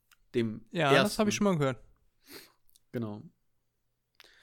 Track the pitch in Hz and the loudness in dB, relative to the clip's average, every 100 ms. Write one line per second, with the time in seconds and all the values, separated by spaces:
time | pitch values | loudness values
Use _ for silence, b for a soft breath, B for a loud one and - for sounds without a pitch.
0 | _ _ _ 123 113 110 - 175 147 139 | _ _ _ -2 -2 -4 -8 -2 4 4
1 | 208 - 214 - 202 170 139 127 - _ | 4 2 0 2 0 2 0 -2 -10 _
2 | _ _ B B B B _ _ _ 127 | _ _ B B B B _ _ _ -8
3 | 110 104 170 - _ _ _ _ _ _ | -8 -10 -16 -20 _ _ _ _ _ _
4 | _ _ b b | _ _ b b